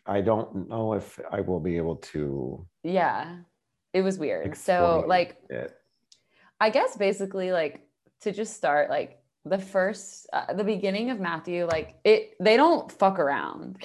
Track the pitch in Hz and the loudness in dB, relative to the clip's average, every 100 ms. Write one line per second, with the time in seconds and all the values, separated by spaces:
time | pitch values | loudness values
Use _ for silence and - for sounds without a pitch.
0 | - 101 95 110 - 98 - 113 110 104 | -4 0 2 2 0 -8 -6 -4 -2 -2
1 | - - - 98 92 90 82 85 82 82 | -6 -12 -8 -4 -2 -2 0 -2 -2 -4
2 | - 78 73 69 64 69 85 _ 160 185 | -8 -6 -4 -4 -6 -10 -16 _ -4 0
3 | 156 107 156 175 175 _ _ _ _ 180 | 0 -2 -6 -14 -20 _ _ _ _ 0
4 | 190 190 147 90 - 151 - 180 170 165 | 0 0 -2 -2 -4 -6 0 2 4 2
5 | - 180 175 - - 62 - - _ _ | 2 2 0 -6 -12 -10 -10 -12 _ _
6 | _ _ _ _ _ - 220 247 494 220 | _ _ _ _ _ -2 2 2 0 0
7 | 196 196 196 190 185 180 156 - _ _ | 0 0 -4 -4 -2 0 -2 -6 _ _
8 | _ _ 214 196 220 - 160 147 143 143 | _ _ -6 -4 -6 -2 2 2 2 0
9 | - - _ _ - 190 190 196 185 202 | -4 -10 _ _ -4 -4 -2 0 0 -2
10 | - - - - - 190 202 202 196 196 | -12 -20 -8 -6 -4 -2 -2 0 -2 -2
11 | 240 240 175 165 180 175 170 160 - - | -4 -4 -4 -6 -4 -4 -2 -2 -4 0
12 | 208 214 214 - 185 233 311 285 - - | 4 6 4 0 6 8 6 4 0 2
13 | 196 190 143 135 76 - 64 - | 2 4 2 0 -2 -8 -12 -4